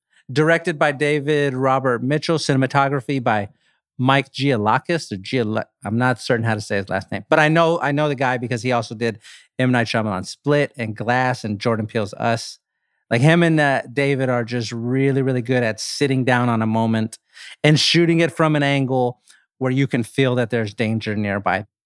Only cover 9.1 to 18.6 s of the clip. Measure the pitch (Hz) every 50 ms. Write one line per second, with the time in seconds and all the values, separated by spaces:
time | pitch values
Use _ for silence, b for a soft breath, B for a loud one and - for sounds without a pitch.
9.1 | 104 - B B B B B B B - 131 127 123 120 117 - - 117 107 107
10.1 | 95 92 90 - - _ - 143 147 147 139 - - 123 113 107 104 104 107 113
11.1 | 123 127 127 127 123 - - 104 104 104 - 120 113 107 107 104 - 113 104 98
12.1 | - - - 117 117 113 - - - _ _ _ _ _ _ _ _ _ _ -
13.1 | 117 120 135 160 165 175 170 165 160 151 147 139 135 113 - 131 117 143 139 139
14.1 | 139 131 135 127 123 120 117 113 123 123 110 - 120 113 117 120 127 135 135 139
15.1 | 131 135 127 135 127 123 110 127 127 123 120 110 107 - - - - - 143 135
16.1 | 135 131 120 127 123 120 123 120 117 110 113 110 110 113 113 113 113 113 110 -
17.1 | - - B B B B B B B B - 151 156 147 - - - 170 170 165
18.1 | 165 165 170 156 - - 160 156 151 147